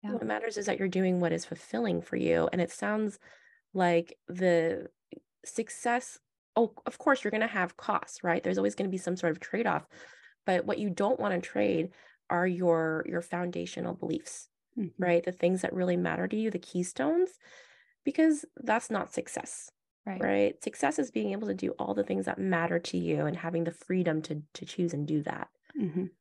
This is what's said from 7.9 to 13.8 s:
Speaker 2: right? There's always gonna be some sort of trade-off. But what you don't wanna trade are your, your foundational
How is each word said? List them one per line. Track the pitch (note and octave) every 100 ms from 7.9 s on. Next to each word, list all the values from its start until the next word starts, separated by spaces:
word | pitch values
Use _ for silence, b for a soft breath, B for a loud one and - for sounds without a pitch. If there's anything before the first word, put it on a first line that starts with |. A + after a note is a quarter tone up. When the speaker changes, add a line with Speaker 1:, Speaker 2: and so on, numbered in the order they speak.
| G#3 - -
Speaker 2:
right? | F3+ E3+
There's | F#3 F#3
always | G3
gonna | G3+ G3
be | F#3
some | F3+ F3+
sort | F3
of | D#3+
trade-off. | - G3 A3+ D#3+ - B B B B B -
But | F#3 G3+
what | G#3
you | G#3
don't | F3 G3+ C4
wanna | G#3 F3+
trade | F3+ G3 G#3 E3+ F3 B B B _
are | F3 F#3
your, | F3 F3+ E3 D#3+ D#3+ -
your | F3
foundational | E3+ F3 F3 F3 F3 -